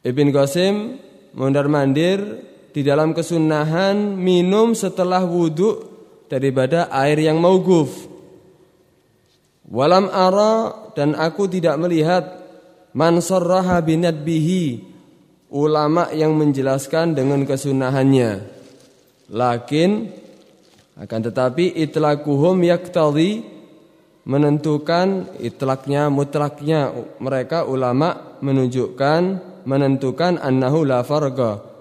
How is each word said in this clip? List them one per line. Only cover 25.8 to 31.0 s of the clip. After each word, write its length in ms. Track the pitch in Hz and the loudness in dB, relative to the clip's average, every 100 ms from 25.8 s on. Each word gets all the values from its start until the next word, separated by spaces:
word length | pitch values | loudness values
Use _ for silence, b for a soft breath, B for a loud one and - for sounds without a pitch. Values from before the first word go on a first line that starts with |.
| 139 143 147 | -2 0 2
mutlaknya 800 | 139 139 151 147 147 147 156 139 - 113 - | 0 0 -2 -4 -4 -2 0 0 -4 -12 -10
mereka 400 | 123 131 123 160 | -4 -4 -2 -4
ulama 720 | 139 131 127 123 160 - - - | -2 -2 0 2 0 -2 -10 -10
menunjukkan, 800 | 139 135 127 127 120 - 139 156 185 190 - - | -2 0 0 -2 -4 -2 0 2 0 -2 -10 -14
menentukan 720 | - 135 139 135 135 127 175 175 | -4 0 2 0 -2 -2 0 0
annahu 420 | 139 131 131 151 | 0 0 2 0
la 160 | 147 123 | 2 0